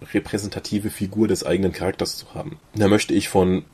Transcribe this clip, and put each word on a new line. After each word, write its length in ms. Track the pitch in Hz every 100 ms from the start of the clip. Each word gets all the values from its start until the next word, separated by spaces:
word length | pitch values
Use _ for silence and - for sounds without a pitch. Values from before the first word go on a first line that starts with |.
| -
repräsentative 760 | - - 104 101 - - 104 104
Figur 360 | - 98 107 104
des 180 | 92
eigenen 280 | 73 90 95
Charakters 440 | - 90 - 92 -
zu 160 | -
haben. 240 | 80 73 - _ 104
Da 100 | 101
möchte 280 | 107 -
ich 140 | 156 -
von 360 | 95 92 92 -